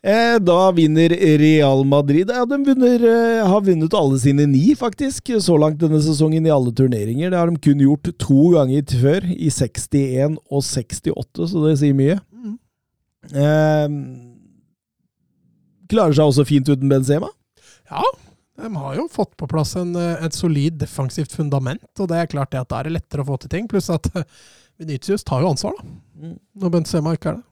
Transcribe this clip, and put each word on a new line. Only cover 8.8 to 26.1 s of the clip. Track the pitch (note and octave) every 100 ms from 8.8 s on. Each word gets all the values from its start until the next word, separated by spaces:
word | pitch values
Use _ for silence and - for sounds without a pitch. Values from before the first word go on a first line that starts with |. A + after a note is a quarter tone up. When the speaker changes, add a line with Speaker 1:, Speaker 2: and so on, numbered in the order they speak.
Speaker 1:
t-, | C#3+ C3
før, | C3+ F3+ F3+
i | - D#3+
sekstién | - A#2+ - - D3 C3+ B2+ D3 D#3 _
og | C#3
sekstiåtte, | C3+ C3+ A#2 - D#3+ - - - E3+
så | F3+ D3+
det | D3
sier | D3
mye. | C3+ C3+ F#3+ _
Speaker 2:
Mhm. | A3+ A3+ A3+ _ _ _ _ _ _
Speaker 1:
Eh, | - C#3 D3 D#3 D#3 D3+ D3 D3 C3 B2+ A#2+ A#2+ _ _ _ _ _ _ _ _ _ _ _ _ _ _ _
klarer | A3 F3 D3
seg | D3+
også | C3 C#3
fint | D3 C3
uten | C3+ C#3
Benzema. | C3+ B2+ D3 D#4 _ _ _ _ _ _
Speaker 2:
Ja, | - B4+ C5+ _ _ _ -
de | A3+ F3+
har | C#3 D3
jo | D#4+
fått | - G#3 _
på | D3
plass | D#3+ D3 F#3
en, | F3 F3
eh, | E3+ E3
et | D#3+
solid | - F3 D3 D3 D#3+
defensivt | - - C3 - D3 -
fundament, | D3 C#3 C3 C3 _ -
og | F#3+
det | E3+
er | E3
klart | C#3+ C3+
det | C3
at | B2
da | A#2
er | D3+
det | E3
lettere | - C#3+
å | C#3
få | C3+
til | -
ting, | E3+ A3+
pluss | G3+ -
at, | E3 - C#3
eh, | - _ _ _ _ _
Vinicius | D#3+ C3+ - G3
tar | - B2+
jo | F3
ansvar | C#3 G#3 G4+
da, | - - _